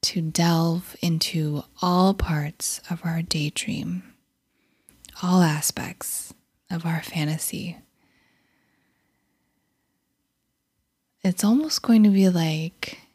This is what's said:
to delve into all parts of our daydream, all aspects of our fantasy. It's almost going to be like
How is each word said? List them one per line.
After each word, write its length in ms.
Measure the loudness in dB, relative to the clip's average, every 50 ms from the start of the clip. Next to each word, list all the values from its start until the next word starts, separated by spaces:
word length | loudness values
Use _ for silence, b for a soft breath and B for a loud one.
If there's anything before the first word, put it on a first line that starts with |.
to 200 | -6 -4 -4 -4
delve 760 | -4 -2 0 0 2 2 4 2 2 0 0 -2 -6 -10 -12 -4
into 640 | -2 -2 0 0 -2 -2 -2 -2 -2 -2 -4 -6 -8 _ _ -4
all 320 | -2 2 4 4 4 4 4
parts 680 | 2 0 -2 0 -2 -2 -6 -8 _ -8 -8 -8 -8 -8 -8
of 160 | -10 -6 -4
our 160 | -4 -4 -4
daydream, 840 | -4 -4 -4 -2 -2 -2 -4 -6 -6 -4 -6 -6 -6 -6 -6 -8 -8 -12 _ _ _ _ _ _ _ _ b b b b b b b b b b b b -14 -6 -2
all 180 | 2 4 4
aspects 920 | 4 4 2 0 -2 -4 -4 -4 -8 -8 -10 _ -10 -8 -8 -8 -10 -12 -18 _ _ _ _ _ _ _
of 160 | -8 -4 -4
our 160 | -2 -4 -4
fantasy. 760 | -6 -6 -6 -4 -2 -2 -4 -4 -6 -8 -8 -8 -10 -10 -12 -14 -20 _ _ _ _ _ _ _ _ _ _ _ _ _ _ _ _ _ _ _ _ _ _ _ _ _ _ _ _ _ _ _ _ _ _ _ _ _ _ _ _ _ _ _ _ _ _ _ _ _ _ _ _ _ _ _ _ _ _ _ _ _ _ _ _ _ _ _ _
It's 220 | -2 0 2 2
almost 360 | 4 4 4 2 0 -4 -4
going 220 | 2 6 6 8 8
to 60 | 8
be 180 | 6 6 6
like 720 | 4 4 4 0 0 0 -2 -4 -6 -8 _ -12 -12 -12 -18 -20 _ _